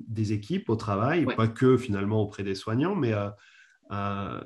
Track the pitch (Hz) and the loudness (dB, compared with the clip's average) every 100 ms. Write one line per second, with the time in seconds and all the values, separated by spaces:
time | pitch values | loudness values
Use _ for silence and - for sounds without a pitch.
0 | - 110 104 107 104 190 - 110 107 98 | -6 -4 -2 -2 -2 -4 -2 -2 0 0
1 | 127 170 127 113 110 - 127 123 117 98 | 2 2 0 2 0 4 6 6 4 -2
2 | 101 110 104 - 98 95 - 120 170 202 | 2 0 0 -2 -4 -4 -2 0 0 0
3 | 120 104 101 107 - - - _ - 101 | 0 0 -2 -8 -18 -20 -20 _ -10 -6
4 | 101 98 92 62 | -4 -4 -6 -8